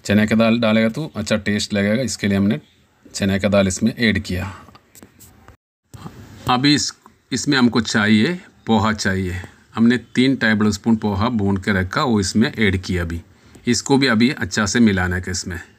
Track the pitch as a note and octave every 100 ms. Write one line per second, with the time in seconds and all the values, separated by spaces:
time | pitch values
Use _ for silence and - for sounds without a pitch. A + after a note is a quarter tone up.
0 | - G#2 G#2+ A2 A2+ A#2 A2+ A2 A2+ A2+
1 | D#3 G#2+ G2+ G#2+ - G#2 - G#2 G2+ A2+
2 | B2 - G#2 G2 G2+ D3 _ _ _ _
3 | - - G2+ G2 G2+ G2+ G2 F#2 A2 A2+
4 | A2+ F#2 - F2+ F#2+ F#2 - - _ -
5 | - _ - _ - _ _ _ _ -
6 | - - - - - C3 C#3+ C#3+ - -
7 | - _ _ B2+ - C#3 A#2+ A#2+ A2 A#2
8 | G#2 G#2+ C3+ F3+ - _ - A2 G#2+ G#2+
9 | G#2 F#2+ F#2 F2+ - _ _ - A#2 B2
10 | A#2 - C3 B2 A2 G#2+ G#2+ G2+ A#2+ A2
11 | G#2+ G2 A#2 A2+ G2 F#2+ G2 F#2+ F#2 C#3+
12 | D3 A2 F#2+ G#2+ C3+ C#3+ G#2 F#2+ F#2 F2+
13 | E2+ E2 - _ - - - A#2 - C#3
14 | C3+ A2 A#2+ - G#2+ - G2+ B2 A2+ F#2+
15 | F2+ F2+ F2+ F2 - F2 -